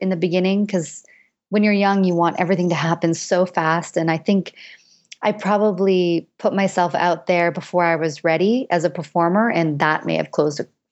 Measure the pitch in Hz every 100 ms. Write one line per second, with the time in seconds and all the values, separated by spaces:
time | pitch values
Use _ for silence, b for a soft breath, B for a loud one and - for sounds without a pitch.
0 | 190 180 175 180 185 196 202 185 156 -
1 | - b b b - 208 208 208 196 196
2 | 185 170 170 - 175 185 180 165 160 165
3 | 165 165 - 180 185 180 160 165 170 -
4 | 165 160 160 196 175 - B B B B
5 | B - - 214 190 208 214 180 196 185
6 | 175 170 151 - 208 190 196 - 175 -
7 | 175 165 - 175 170 170 - 180 170 165
8 | 160 147 170 160 190 240 262 175 170 170
9 | 156 175 170 190 226 175 165 147 156 156
10 | 170 160 151 - 151 147 - _ _